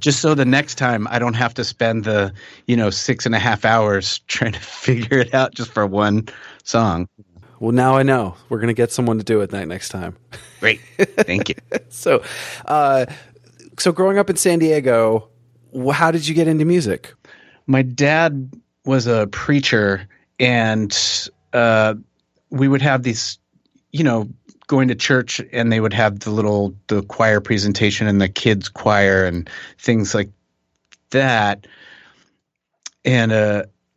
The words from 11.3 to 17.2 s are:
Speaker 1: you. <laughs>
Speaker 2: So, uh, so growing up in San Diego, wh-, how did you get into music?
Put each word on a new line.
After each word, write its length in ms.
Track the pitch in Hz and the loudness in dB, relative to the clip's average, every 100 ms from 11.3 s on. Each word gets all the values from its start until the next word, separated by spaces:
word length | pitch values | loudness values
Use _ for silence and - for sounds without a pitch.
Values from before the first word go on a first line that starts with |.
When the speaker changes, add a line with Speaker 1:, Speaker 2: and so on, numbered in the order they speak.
| - - | -2 -4
Speaker 1:
you. 40 | - - | -8 -8
<laughs> 80 | - - | -10 -10
Speaker 2:
So, 340 | - 180 139 - - - - | -6 0 0 -2 -12 -14 -12
uh, 420 | - 151 143 135 127 - - _ _ _ - - | -4 0 2 2 -2 -8 -20 _ _ _ -18 -4
so 140 | 180 | -2
growing 260 | 170 190 196 | 0 2 2
up 100 | 196 | 0
in 60 | |
San 240 | 185 190 170 | 0 2 2
Diego, 680 | 160 151 131 117 113 110 - _ _ _ _ | 2 2 2 2 4 0 -2 _ _ _ _
wh-, 200 | 131 127 | -6 -2
how 160 | 143 165 | 0 2
did 160 | 165 147 | 0 -2
you 80 | |
get 140 | 160 160 | 0 2
into 160 | 156 | 2
music? 500 | 156 180 127 90 - - | 2 2 0 -4 -8 -20